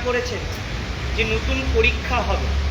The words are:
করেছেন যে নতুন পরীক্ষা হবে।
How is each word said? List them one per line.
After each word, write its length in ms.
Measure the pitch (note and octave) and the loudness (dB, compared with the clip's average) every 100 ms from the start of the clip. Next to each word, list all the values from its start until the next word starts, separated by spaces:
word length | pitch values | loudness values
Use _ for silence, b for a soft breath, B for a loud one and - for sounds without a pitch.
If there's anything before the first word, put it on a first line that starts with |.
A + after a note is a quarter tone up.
করেছেন 340 | A#3+ B3 B3 G3+ - - - - - - - - | 0 0 0 -4 -4 -6 -6 -4 -4 -4 -2 0
যে 80 | |
নতুন 400 | A3 A3 - C4+ C4 | 0 0 0 0 2
পরীক্ষা 420 | A#3 A#3 - - B3 | 4 4 2 0 0
হবে। 480 | F#3 F#3 - - - | 2 0 2 0 0